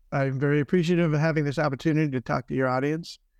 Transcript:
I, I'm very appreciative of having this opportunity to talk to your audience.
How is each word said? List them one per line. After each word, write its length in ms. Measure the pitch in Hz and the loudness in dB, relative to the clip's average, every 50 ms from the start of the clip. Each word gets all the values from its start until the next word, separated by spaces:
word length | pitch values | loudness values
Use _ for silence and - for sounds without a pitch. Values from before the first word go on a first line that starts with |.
| _ - | _ -6
I, 60 | - 139 | -4 -2
I'm 200 | 139 135 135 131 | -2 -2 -2 0
very 220 | 143 143 147 147 | 0 2 2 2
appreciative 520 | 143 - 185 185 160 165 180 170 175 156 | 2 2 2 2 2 2 2 2 2 2
of 80 | 151 147 | 2 2
having 240 | 156 165 147 160 147 | 2 2 0 0 0
this 140 | 143 135 165 | -2 0 0
opportunity 520 | 151 143 135 120 - 165 151 156 160 147 | -2 -2 -2 -2 0 0 2 2 2 0
to 80 | 131 127 | -2 -4
talk 280 | - - 147 135 - - | -4 -2 -4 -4 -4 -4
to 60 | 151 | -2
your 140 | 131 131 127 | 0 0 0
audience. 500 | 127 131 135 147 156 160 180 - - - _ _ _ | 0 0 0 -2 -4 -4 -8 -12 -18 -20 _ _ _